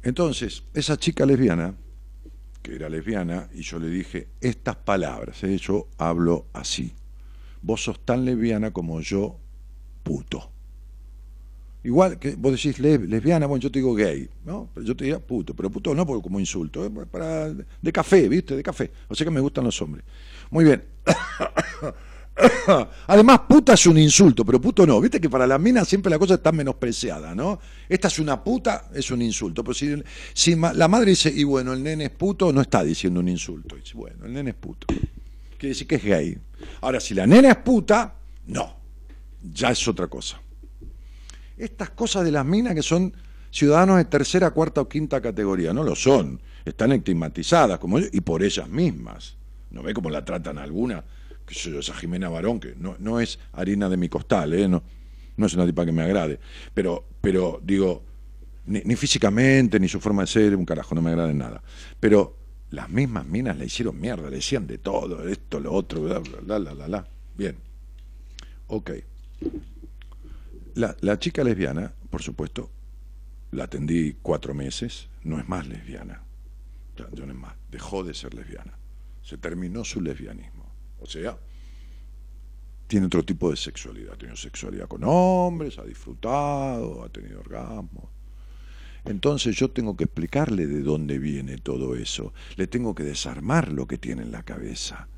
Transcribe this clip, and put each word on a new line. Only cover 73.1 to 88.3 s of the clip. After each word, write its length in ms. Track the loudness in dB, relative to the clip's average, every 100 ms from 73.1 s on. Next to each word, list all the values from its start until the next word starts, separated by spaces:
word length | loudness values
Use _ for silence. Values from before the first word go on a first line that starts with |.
| -20 -20 -20 -12
la 120 | -10
atendí 540 | -8 -8 -2 0 0 -4
cuatro 320 | -4 -4 -4
meses, 560 | -8 -8 -8 -10 -12 -18 -14
no 160 | -8 -8
es 100 | -6
más 180 | -8 -8
lesbiana. 560 | -14 -14 -16 -16 -18 -18 -20 -20 -20 -20 -20 -20 -18
Ya, 80 | -16
ya 120 | -16
no 80 | -14
es 60 | -16
más, 160 | -16 -18 -18
dejó 340 | -16 -10 -8
de 80 | -8
ser 220 | -12 -14
lesbiana. 420 | -16 -16 -18 -18 -20 -20 -20 -20 -20
Se 160 | -18 -12
terminó 460 | -10 -8 -8 -8
su 180 | -10 -8
lesbianismo. 640 | -8 -8 -12 -16 -18 -18 -20 -20 -20 -20
O 80 | -16
sea, 320 | -12 -12 -12 -18 -20 -20 -20 -20 -20 -20 -20 -20 -20 -20 -20 -20 -18 -2
tiene 200 | 0 2
otro 180 | 0
tipo 260 | 0 -2 -2
de 60 | -2
sexualidad. 580 | -8 -12 -16 -16 -18
Ha 40 | -18
tenido 180 | -18 -16
sexualidad 500 | -14 -12 -12 -12 -12
con 160 | -4
hombres, 720 | 2 4 4 2 0 -4 -8 -10
ha 60 |
disfrutado, 1200 | -16 -16 -16 -10 -4 -2 -2 -4 -4 -6 -8 -10
ha 40 | -14
tenido 320 | -16 -16 -18
orgasmos. 720 | -14 -14 -12 -12 -14 -16 -18 -20 -20